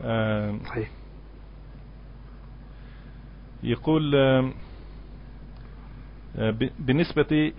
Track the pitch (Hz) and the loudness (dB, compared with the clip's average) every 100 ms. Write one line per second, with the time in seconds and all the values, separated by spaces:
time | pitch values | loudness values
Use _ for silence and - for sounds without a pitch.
0 | 120 113 110 107 104 104 - - 110 - | 0 2 4 2 0 -2 -4 -4 -4 -6
1 | - - - - - - - - - - | -14 -16 -16 -16 -16 -16 -14 -14 -14 -16
2 | - - - - - - - - - - | -16 -16 -14 -14 -14 -14 -14 -14 -14 -14
3 | - - - - - - 113 117 - 160 | -14 -14 -14 -16 -16 -4 2 2 6 6
4 | 151 143 135 131 131 - - - - - | 8 8 8 8 6 0 -10 -12 -14 -14
5 | - - - - - - - - - - | -14 -14 -14 -14 -14 -14 -14 -14 -14 -14
6 | - - - - 110 110 127 - 131 135 | -14 -14 -10 -2 0 2 0 0 4 4
7 | 170 - 147 156 151 | 4 4 4 4 4